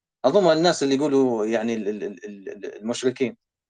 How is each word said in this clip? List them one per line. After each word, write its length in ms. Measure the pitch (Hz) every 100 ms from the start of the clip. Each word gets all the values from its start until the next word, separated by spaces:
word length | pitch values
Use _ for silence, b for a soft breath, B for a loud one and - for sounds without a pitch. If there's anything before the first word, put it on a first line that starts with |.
| _ _
أظن 280 | 131 196 175
الناس 300 | 160 175 -
اللي 120 | 139
يقولوا 520 | 135 147 135 131 113 107
يعني 280 | 113 117
ال-، 140 | 113 101
ال-، 140 | 104
ال-، 200 | 101 92
ال-، 240 | 104 101 92
ال-، 280 | 95 95 -
المشركين 600 | 110 117 131 123 120 - _ _